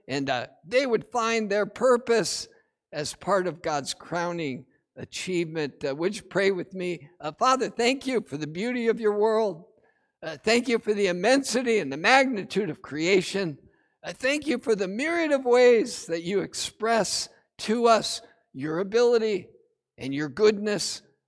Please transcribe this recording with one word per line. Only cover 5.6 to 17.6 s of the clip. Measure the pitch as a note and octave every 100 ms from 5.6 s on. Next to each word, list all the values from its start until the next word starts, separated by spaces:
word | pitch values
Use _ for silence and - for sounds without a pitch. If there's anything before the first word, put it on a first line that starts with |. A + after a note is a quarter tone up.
| C#3+ -
Uh, | D3 C#3+
would | F3
you | G#3
pray | - F#3 G3
with | F#3 E3
me? | F#3 F3+ E3 C#3 -
Uh, | D3+
Father, | D#3 B3 C4 G3+
thank | - A#3+ C4+ C4
you | B3+
for | - C#3+
the | D3+
beauty | D#3+ A#3 B3 A3+
of | A3+
your | G#3+ G#3
world. | G#3+ A3 A3 E3 - _ _ _ _ _
Uh, | D#3+ D#3
thank | G#3+ A#3 B3
you | A3+
for | G#3+
the | G#3 G3
immensity | F3 G#3 C#4 C4+ A#3+ B3 A3
and | C#3+
the | C#3
magnitude | G3 C4+ C4+ G#3+ F3+ F#3+ G3
of | -
creation. | - D3 E3 G3 F3+ F#3+ F3+ C3+ _ _ _ _
Uh, | E3
thank | F3 B3+ D4+ D4
you | B3
for | B3+ G3+
the | F#3
myriad | G#3 D#4 E4+ D#4+
of | C#4
ways | B3+ B3 B3 A#3 A3 - -
that | E3+
you | F3 G3+
express | - - - - A3 A3+ F#3 - - _ _
to | -